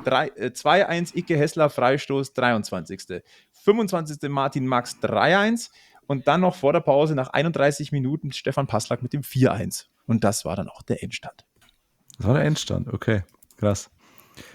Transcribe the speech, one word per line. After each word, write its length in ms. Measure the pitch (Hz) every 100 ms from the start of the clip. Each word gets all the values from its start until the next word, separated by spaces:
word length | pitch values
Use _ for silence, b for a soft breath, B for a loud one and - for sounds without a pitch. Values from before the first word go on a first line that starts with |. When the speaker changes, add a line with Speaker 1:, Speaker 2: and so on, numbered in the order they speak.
Speaker 1:
Drei, 240 | - 131 156 -
äh, 160 | 123
zwei 340 | - 147 180 -
eins 300 | 170 175 175
Icke 220 | 175 156
Hessler, 320 | 151 160 147
Freistoß, 640 | - 123 139 - 139 139
dreiundzwanzigste. 920 | - 123 113 - 95 80 95 - 87 - b b
Fünfundzwanzigste 760 | _ - 220 202 180 151 147 143
Martin 400 | 143 135 139 131
Max, 320 | 123 120 -
drei 380 | 110 104 135 190
eins. 340 | 214 233 - b b b -
Und 200 | 139 143
dann 140 | 160
noch 140 | 185 -
vor 180 | 139
der 80 | 165
Pause 340 | 165 139 156 147
nach 140 | 131
einunddreißig 640 | - 165 151 143 143 147
Minuten 400 | 147 131 156 139
Stefan 340 | - - - 139
Passlack 340 | 107 - 120
mit 120 | 123
dem 100 | 143
vier 300 | - 131 127
eins. 340 | 107 95 - - _ -
Und 180 | 110 101
das 180 | -
war 140 | - 95
dann 100 | -
auch 140 | -
der 200 | - -
Endstand. 420 | - - - - _ _ _ _ _ _ _ -
Speaker 2:
Das 100 | 98
war 60 |
der 100 | 147
Endstand, 480 | 151 151 - 90 -
okay, 320 | - - 107 - _ _ -
krass. 340 | 104 98 - _ B B B B B